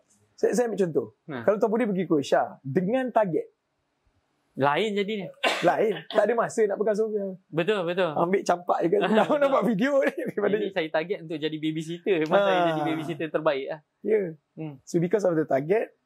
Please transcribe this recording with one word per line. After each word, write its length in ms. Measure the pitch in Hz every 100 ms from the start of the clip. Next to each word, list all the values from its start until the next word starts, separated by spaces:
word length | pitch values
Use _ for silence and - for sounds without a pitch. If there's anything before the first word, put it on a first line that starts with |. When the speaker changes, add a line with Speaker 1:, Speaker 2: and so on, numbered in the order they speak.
| _ _ _
Speaker 1:
Saya, 200 | - 220
saya 120 | 202 240
ambil 120 | 196
contoh. 280 | 180 147 110 - -
Speaker 2:
Ha. 140 | 131
Speaker 1:
Kalau 140 | 117 208
Tuan 120 | 226
Pudin 160 | 226 233
pergi 180 | 185 175
Croatia 360 | 156 135 170 123 -
dengan 480 | 135 135 185 262 254
target, 400 | 226 208 151 - _ _ _ _ _ _ _ _ _ _
Speaker 2:
Lain 380 | - 139 151 220
jadinya. 380 | 202 196 214 180 - - -
Speaker 1:
lain. 400 | 165 147 208 165 -
Tak 160 | -
ada 100 | 208 233
masa 240 | 175 - 208
nak 100 | 202
pegang 160 | 208
sofa. 300 | 208 220 214 196 185 _
Speaker 2:
Betul, 400 | 160 170 214 170
betul. 240 | 180 175
Speaker 1:
Ambil 320 | 147 170 196
campak 340 | - 175 - -
je 40 | 170
kat 100 | 202
Speaker 2:
<laughs> 80 | 180
Speaker 1:
rumah, 320 | 214 202 294
nampak 240 | 277 269
video 400 | 202 196 269 277
ni 80 | 294
daripada 440 | - 190 208 202 214
Speaker 2:
Ini 140 | 202
saya 180 | 190 160
target 280 | 160 170 202
untuk 180 | 160 160
jadi 160 | 151 156
babysitter. 600 | 156 156 160 175 220 175
Memang 160 | 156 196
Speaker 1:
Ha. 100 | 196
Speaker 2:
saya 140 | 185 170
jadi 140 | 156
babysitter 440 | 151 160 160 156 160
terbaik 360 | 165 156 139 135
lah. 120 | 156 _ _
Speaker 1:
Ya. 200 | 202 220 185 160 _
Speaker 2:
Hmm. 220 | - 156 135
Speaker 1:
So, 160 | - 175
because 240 | 180 214
of 100 | 185
the 120 | 160 151
target, 500 | 139 147 214 - _